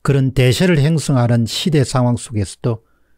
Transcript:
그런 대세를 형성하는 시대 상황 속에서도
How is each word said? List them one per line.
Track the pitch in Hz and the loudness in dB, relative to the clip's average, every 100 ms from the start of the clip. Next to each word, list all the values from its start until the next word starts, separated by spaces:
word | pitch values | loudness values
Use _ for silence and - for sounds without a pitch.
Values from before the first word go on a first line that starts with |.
그런 | - 139 131 | -2 0 0
대세를 | 131 127 120 185 165 | 2 2 2 2 2
형성하는 | 143 160 - 135 120 120 110 | 2 0 0 0 2 2 0
시대 | - - 147 127 | -4 -2 0 0
상황 | 131 123 120 | 0 0 -2
속에서도 | - 104 98 - 127 113 _ _ _ | -4 -6 -6 -6 -6 -6 _ _ _